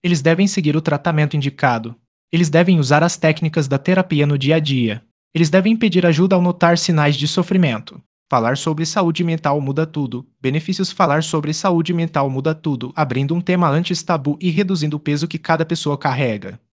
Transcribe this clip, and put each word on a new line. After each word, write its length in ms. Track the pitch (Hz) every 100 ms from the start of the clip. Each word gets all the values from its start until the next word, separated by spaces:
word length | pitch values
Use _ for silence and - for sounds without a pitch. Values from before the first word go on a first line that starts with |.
Eles 180 | 175 175
devem 240 | 143 170 196
seguir 300 | 202 151 151
o 60 |
tratamento 540 | 156 147 - 156 151 151
indicado. 580 | 139 135 139 117 113 120 _ _ _
Eles 180 | 165 165
devem 300 | 156 175 175
usar 220 | 131 147
as 160 | 170 -
técnicas 500 | 160 156 160 160 135
da 120 | 135
terapia 480 | - 185 185 147 147
no 100 | 143
dia 200 | 135 160
a 20 |
dia. 420 | 156 131 117 107 _ _ _
Eles 160 | 160 160
devem 260 | 185 190 226
pedir 300 | 233 175 175
ajuda 300 | 156 185 185
ao 60 |
notar 360 | 175 175 170 170
sinais 380 | - 160 147 139
de 120 | 151
sofrimento. 760 | - 180 185 165 110 - - _ _ _
Falar 260 | 127 113 139
sobre 280 | - 156 165
saúde 380 | - 175 160
mental 360 | 170 165 151 143
muda 280 | 139 139 160
tudo. 360 | 156 135 123 131 _
Benefícios: 520 | 131 147 160 185 190
falar 320 | - 175 147
sobre 280 | 156 160 147
saúde 420 | 156 196 170 165
mental 360 | 170 165 156 139
muda 240 | 131 147
tudo, 400 | 160 160 131 123 -
abrindo 380 | 147 127 139
um 80 | 170
tema 260 | 180 180 170
antes 360 | 147 180 180
tabu 340 | - 165 139 147
e 120 | 180
reduzindo 460 | 160 196 185 151 151
o 20 |
peso 280 | 143 147 156
que 120 | 156
cada 260 | - 160 160
pessoa 320 | 165 147 143
carrega. 600 | 147 131 131 107 95 95 _